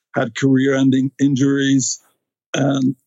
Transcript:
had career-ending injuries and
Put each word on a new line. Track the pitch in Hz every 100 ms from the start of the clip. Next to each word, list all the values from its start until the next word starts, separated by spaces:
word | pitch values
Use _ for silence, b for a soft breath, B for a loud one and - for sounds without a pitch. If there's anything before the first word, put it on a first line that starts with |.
| _
had | - 117
career-ending | - 135 131 139 135 135 131 135 -
injuries | 139 131 139 139 135 135 131 - _ _ _ _ _
and | - 139 139 131 -